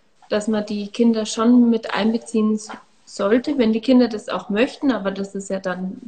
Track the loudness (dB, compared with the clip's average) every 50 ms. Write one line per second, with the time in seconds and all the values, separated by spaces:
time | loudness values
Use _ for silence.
0 | _ _ _ _ _ -4 -4 -4 -2 -2 -2 -2 -2 -4 -6 -8 -8 -8 -2 2
1 | 2 2 2 2 -2 -6 -4 0 2 4 6 6 6 4 2 0 -2 -2 -2 0
2 | 0 0 0 -2 -4 -2 -2 0 0 2 0 -2 -4 -10 -16 -18 _ _ _ _
3 | _ -18 -8 -4 0 2 2 2 0 0 0 0 2 2 2 0 2 4 6 6
4 | 6 4 0 -6 -8 -6 -8 -8 -6 -4 0 0 0 0 -2 -4 -2 -2 -2 0
5 | -2 -4 -4 -4 -8 -8 -8 -10 -8 -6 -6 -6 -4 -6 -6 -4 -6 -8 -8 -10
6 | -16